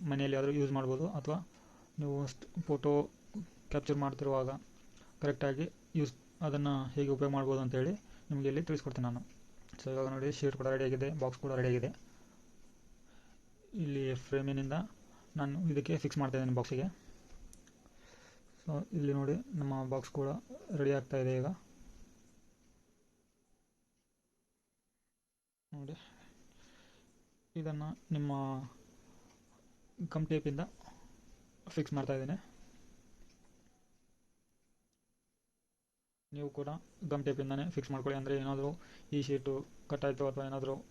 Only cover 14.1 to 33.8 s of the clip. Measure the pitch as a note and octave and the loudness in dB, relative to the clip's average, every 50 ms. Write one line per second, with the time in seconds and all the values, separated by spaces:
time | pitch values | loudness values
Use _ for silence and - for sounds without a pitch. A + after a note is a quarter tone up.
14.1 | C3 B2+ - - C#3 C#3 C3+ C#3 C#3 C3+ C3+ C3+ C#3+ E3 G3 G#3+ - - - - | 0 -2 -2 0 0 0 2 2 0 0 0 0 0 -2 -2 -4 -8 -16 -20 -20
15.1 | - - - - - D#3 C#3+ C#3 C#3 E3 F#3 E3 D3 C#3+ C#3 - E3 D3+ - C#3+ | -20 -20 -16 -8 -4 -2 -2 0 0 0 2 2 2 2 2 2 0 0 0 0
16.1 | - D3+ C#3+ C3 B2+ C3+ C3 B2+ B2+ B2 A#2+ - C3 B2+ C#3 F#3+ - - - - | 2 2 2 2 2 2 2 4 2 2 2 2 0 0 0 -2 -4 -8 -14 -20
17.1 | - - - - - - - - - - - - - - - - - - - - | -20 -20 -18 -18 -18 -16 -16 -18 -18 -20 -20 -20 -20 -20 -20 -20 -20 -20 -20 -20
18.1 | - - - - - - - - - - - E3 D#3 D3 G3 - G#3+ E3 C#3+ C#3+ | -20 -20 -20 -20 -20 -20 -20 -20 -20 -12 -6 -4 -4 -4 -4 -2 -2 0 2 2
19.1 | C#3 C#3 C#3 C3+ D3 G3+ B3 C#4 A#3+ D#3+ C#3 C#3 C3+ C3+ C3 B2+ C3+ C3+ - - | 2 2 2 2 0 0 -2 -4 -4 -2 -2 0 0 -2 -2 -2 -2 -2 -4 -4
20.1 | - D3 C#3 C#3 D3+ A#3 - - B3+ - - - G#3 D3 C#3+ C#3 C#3 C3+ C3 - | -4 -2 -2 0 -2 -4 -6 -10 -14 -14 -8 -4 0 2 4 4 4 2 2 0
21.1 | - C3+ B2+ B2+ C3 B2+ B2+ D3+ F#3+ - - - - - - - - - - - | 0 0 2 2 2 2 0 0 -2 -4 -8 -16 -20 -20 -20 -20 -20 -20 -20 -20
22.1 | - - - - - - - - - _ _ - _ _ _ _ _ _ _ _ | -20 -20 -20 -20 -20 -20 -20 -20 -20 _ _ -20 _ _ _ _ _ _ _ _
23.1 | _ _ _ _ _ _ _ _ _ _ _ _ _ _ _ _ _ _ _ _ | _ _ _ _ _ _ _ _ _ _ _ _ _ _ _ _ _ _ _ _
24.1 | _ _ _ _ _ _ _ _ _ _ _ _ _ _ _ _ _ _ _ _ | _ _ _ _ _ _ _ _ _ _ _ _ _ _ _ _ _ _ _ _
25.1 | _ _ _ _ _ _ _ _ _ _ _ _ D#3+ C#3+ C#3 C3+ D#3+ - - - | _ _ _ _ _ _ _ _ _ _ _ _ -12 -10 -10 -10 -12 -12 -16 -20
26.1 | - - - - - - - - - - - - - - - - - - - - | -20 -20 -20 -20 -20 -20 -20 -20 -20 -20 -20 -20 -20 -20 -20 -20 -20 -20 -20 -20
27.1 | _ _ _ _ _ _ _ _ - E3+ D#3 D#3 D3+ D3 D3+ D#3 - - - - | _ _ _ _ _ _ _ _ -8 -6 -4 -4 -2 -2 -4 -4 -6 -8 -4 -2
28.1 | E3 D3 D3 C#3+ C#3 C#3 C3+ C3+ C3+ C3 C3+ A#2+ - - - - - - - - | 0 0 2 2 0 0 0 -2 -2 -4 -6 -8 -12 -16 -20 -20 -20 -20 -20 -20
29.1 | - - - - - - _ _ - - - - - _ - - _ - F3+ D#3+ | -20 -20 -20 -20 -20 -20 _ _ -20 -20 -20 -20 -20 _ -20 -18 _ -8 -6 -4
30.1 | - D#3 D#3+ D3+ D#3 D#3 D3+ D3+ C#3 C#3 F3+ - - - - - - - - - | -2 -2 0 2 0 0 0 0 -2 -2 -4 -6 -10 -16 -20 -20 -20 -20 -20 -20
31.1 | - - - - - - - - - - - - - D#3+ D3 - D3 C#3+ C3+ C3 | -20 -20 -20 -20 -20 -20 -20 -20 -20 -20 -18 -4 -2 -2 -2 0 -2 -2 0 0
32.1 | C#3 C3 C3 C#3 E3+ - - - - - - - - - - - - - - - | 0 -2 -2 -2 -4 -4 -6 -12 -20 -20 -20 -20 -20 -20 -20 -20 -20 -20 -20 -20
33.1 | - - - - - - - - - - - - _ _ | -20 -20 -20 -20 -20 -20 -20 -20 -20 -20 -20 -20 _ _